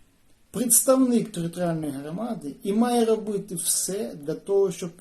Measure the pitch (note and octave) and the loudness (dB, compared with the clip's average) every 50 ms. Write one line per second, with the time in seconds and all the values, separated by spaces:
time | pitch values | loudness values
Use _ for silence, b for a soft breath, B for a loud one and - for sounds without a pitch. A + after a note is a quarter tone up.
0 | b b b b _ _ _ _ _ _ - F#3+ B3+ A#3 - - - C4+ C4 C4 | b b b b _ _ _ _ _ _ -6 -4 0 2 4 4 6 6 6 6
1 | C4 A#3+ A#3+ A3 - - - E3+ E3 E3+ E3+ F3 F3+ E3+ E3 D#3 D#3 C#3+ C3 C#3 | 6 4 4 2 2 0 -4 -6 -6 -6 -4 -2 -2 -2 -2 -2 -4 -6 -6 -8
2 | C#3+ D3+ E3 G3+ A3+ A3+ A3 E3+ C#3+ C#3+ C3+ - - G3 G3+ A3+ A#3+ B3 A#3+ A#3+ | -8 -8 -8 -8 -6 -8 -8 -8 -10 -10 -12 -6 -4 0 2 2 2 4 4 4
3 | A3+ A3+ A3 G#3+ G3 G#3+ G3+ F#3+ - - F#3 E3+ - - - - - - F#3 G#3 | 4 4 2 2 0 -2 -4 -4 -6 -6 -8 -4 -2 -2 -2 0 -2 -2 -4 -6
4 | A#3 A#3 F#3+ D#3+ C#3 D3+ D#3 - - G3 G3 G3 G3 F#3+ F3 - F#3 E3+ - - | -6 -8 -10 -8 -6 -6 -6 -6 -2 0 2 4 4 2 0 -4 -8 -10 -8 -6